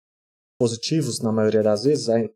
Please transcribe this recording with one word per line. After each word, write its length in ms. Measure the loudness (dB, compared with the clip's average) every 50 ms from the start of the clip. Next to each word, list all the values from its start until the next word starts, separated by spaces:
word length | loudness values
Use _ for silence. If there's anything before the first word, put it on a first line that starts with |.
| _ _ _ _ _ _ _ _ _ _ _ -2
positivos 600 | -2 -2 -2 -4 -6 -4 -2 -2 -2 -4 -4 -4
na 100 | -4 -2
maioria 300 | 0 0 2 2 2 2
das 220 | 2 2 0 2 2
vezes, 240 | 0 0 0 0 0
aí, 220 | 0 0 0 -4 -8